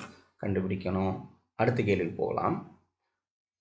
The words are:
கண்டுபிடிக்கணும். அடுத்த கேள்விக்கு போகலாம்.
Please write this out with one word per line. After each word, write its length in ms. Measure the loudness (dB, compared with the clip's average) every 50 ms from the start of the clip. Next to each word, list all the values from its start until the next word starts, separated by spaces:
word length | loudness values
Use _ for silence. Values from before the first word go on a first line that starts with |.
| -6 -12 -16 -20 -20 _ _ _
கண்டுபிடிக்கணும். 880 | -4 0 0 0 0 0 -2 -2 -2 -2 0 2 2 0 0 -2 -6 -12 -18 -20 _ _ _
அடுத்த 280 | 2 2 2 4 2 2
கேள்விக்கு 320 | 2 2 2 2 0 -2
போகலாம். 680 | -2 -2 -2 0 0 0 0 0 -2 -4 -10 -16 -20 _ _ _ _ _ _ _ _ _ _ _ _ _ _ _ _